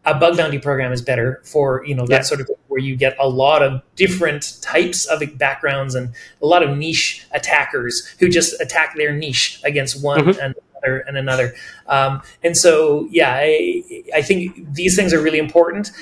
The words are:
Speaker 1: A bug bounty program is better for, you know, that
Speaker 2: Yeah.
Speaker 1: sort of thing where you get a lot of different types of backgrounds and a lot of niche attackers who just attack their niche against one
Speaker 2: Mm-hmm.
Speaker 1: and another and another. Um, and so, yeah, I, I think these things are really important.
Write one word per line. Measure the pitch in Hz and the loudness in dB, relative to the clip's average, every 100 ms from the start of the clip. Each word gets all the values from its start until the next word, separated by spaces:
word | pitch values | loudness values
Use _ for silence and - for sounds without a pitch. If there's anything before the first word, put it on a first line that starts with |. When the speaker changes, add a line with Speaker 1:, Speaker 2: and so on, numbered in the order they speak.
| - | -2
Speaker 1:
A | |
bug | 147 165 170 | 4 4 4
bounty | 156 143 | 0 -2
program | 143 135 127 | -2 -2 -2
is | 123 | -4
better | 120 123 120 127 | -2 0 -2 -4
for, | - 151 139 131 | -4 0 2 0
you | 143 131 | -4 -4
know, | 123 | 2
that | 135 | 2
Speaker 2:
Yeah. | |
Speaker 1:
sort | - 143 | 2 -4
of | 127 | -4
thing | - - | -10 -6
where | 135 | -6
you | 135 131 | -4 0
get | 131 - | 0 2
a | 135 | 0
lot | 127 135 151 | 2 4 4
of | 139 135 - - | 4 0 -8 0
different | 185 185 165 147 - - | 0 2 -2 -2 -8 -12
types | - 160 180 175 - | -2 0 0 -2 -2
of | 156 147 135 | -2 -4 -4
backgrounds | 139 139 147 139 135 127 | -4 -2 -4 -4 -4 -6
and | 123 120 - _ | -6 -10 -18 _
a | 147 | 2
lot | 175 | 4
of | 151 143 | 4 0
niche | 156 165 - - - | -4 -2 -4 -6 -8
attackers | 147 - 151 139 139 120 120 - - | -8 0 0 0 -4 -4 -6 -10 0
who | 180 | 2
just | 175 - - | 4 0 -2
attack | 160 165 156 156 | -4 -2 -2 -2
their | 151 | -2
niche | 147 156 127 - - | -2 -4 -4 -4 -4
against | 147 147 135 139 | -4 -2 -4 -4
one | 143 147 | 0 2
Speaker 2:
Mm-hmm. | 147 196 | 2 2
Speaker 1:
and | 139 - - - | -2 -10 -16 -6
another | 131 131 135 | -4 -4 -6
and | 139 | -6
another. | 135 131 123 - - - - | -2 0 -2 -4 -18 -16 -2
Um, | 139 135 135 - - | 0 2 -2 -8 -4
and | 170 170 | -2 2
so, | 175 156 156 147 160 | 6 6 4 0 0
yeah, | 165 143 131 | 0 2 2
I, | 151 156 175 175 - - - | 2 2 0 -4 -8 -14 -6
I | 156 | -2
think | 143 190 180 - 151 143 | 0 0 -4 -10 -12 -4
these | 185 185 | 0 2
things | 185 | 2
are | 160 | 2
really | 156 156 | 2 0
important. | 151 170 170 202 208 - | 2 4 4 2 -8 -12